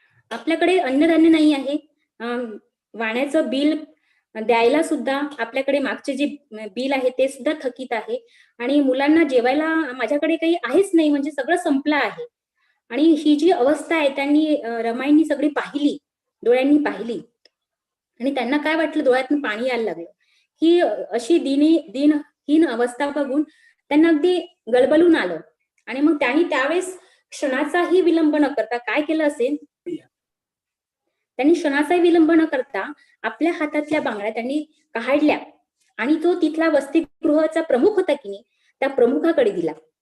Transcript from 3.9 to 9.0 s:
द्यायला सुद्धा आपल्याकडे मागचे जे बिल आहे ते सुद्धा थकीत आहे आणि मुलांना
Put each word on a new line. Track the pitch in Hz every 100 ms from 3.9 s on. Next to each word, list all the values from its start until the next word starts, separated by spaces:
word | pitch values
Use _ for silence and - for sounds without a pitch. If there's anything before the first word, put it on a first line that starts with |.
| _ _ _ _ 220
द्यायला | 220 233 233 294
सुद्धा | 320 285 240 277 294 -
आपल्याकडे | 226 269 269 277
मागचे | 240 277 -
जे | 254 294 294 _
बिल | 214 214 214 262
आहे | 269 247
ते | 254 269
सुद्धा | - 277 302
थकीत | 254 254 254
आहे | 226 208 247 _ _ _ -
आणि | 247 285
मुलांना | 269 254